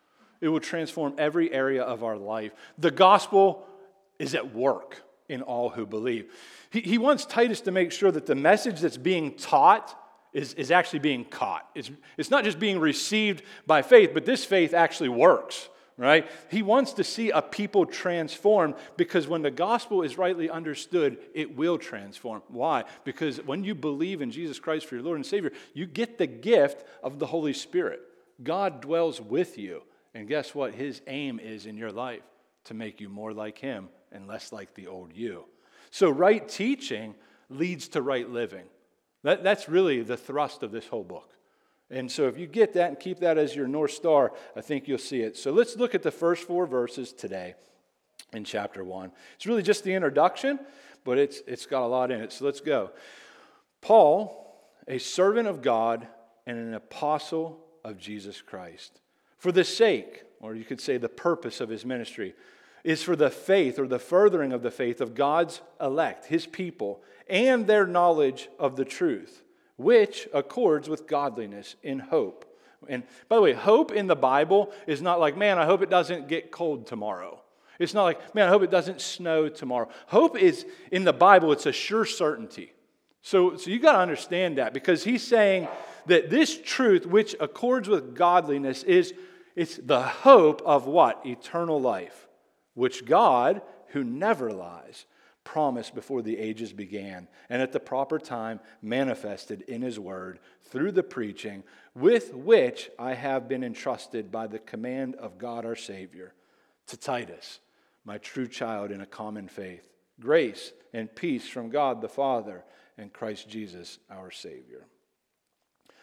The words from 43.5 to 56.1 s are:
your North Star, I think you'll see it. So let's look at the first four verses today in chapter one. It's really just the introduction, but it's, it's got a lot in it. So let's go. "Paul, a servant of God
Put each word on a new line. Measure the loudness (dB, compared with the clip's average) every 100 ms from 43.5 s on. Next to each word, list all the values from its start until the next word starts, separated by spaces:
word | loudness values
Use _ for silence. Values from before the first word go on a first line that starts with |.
your | -2 -4
North | -2 -4
Star, | -2 2 4 4 -2 -16 -16
I |
think | -8 -8 -4
you'll | -6
see | -4 -6
it. | -6 -6
So | 0
let's | 0 0 -2
look | -2
at | -2
the | -4
first | -2 -2 -2
four | -2 -4 -2
verses | -2 -4 -6 -12
today | -12 -12 -10 -12 -16 _ _ _ _ _ -20 -16
in | -14
chapter | -8 -6 -6 -10
one. | -12 -12 -14 -18 -20 -12
It's | -2
really | 0
just | 2 0
the | 0
introduction, | 0 2 4 4 2 -4 -4 -8 -20 -20 -12
but | -2 0
it's, | 0 -2 -14
it's | -14 -6
got | -4
a | -2
lot | 0 -2
in | -4
it. | -8
So | -6
let's | -6 -4
go. | -2 -2 -2 -10 -20 -20 -20 -20 _ _ _ _
"Paul, | 6 8 8 6 0 -10 -20 -20 _ _ -12
a | -10
servant | -4 2 2 2 -2
of | -2
God | 0 0 0 -2 -6